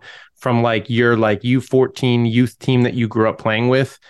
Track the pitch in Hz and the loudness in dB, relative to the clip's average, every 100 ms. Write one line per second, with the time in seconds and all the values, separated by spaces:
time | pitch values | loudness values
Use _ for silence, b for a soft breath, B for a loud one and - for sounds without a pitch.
0 | B B B B 127 120 117 110 104 117 | B B B B -2 0 0 -2 -2 0
1 | 120 113 107 104 123 127 - 131 127 - | 2 2 0 0 -2 -2 0 0 0 -2
2 | 127 120 117 117 123 - - 127 123 123 | -2 0 0 0 -2 -4 -2 0 0 -2
3 | 110 110 110 - 113 110 120 131 135 - | -2 0 0 -2 -4 -2 0 0 -2 -8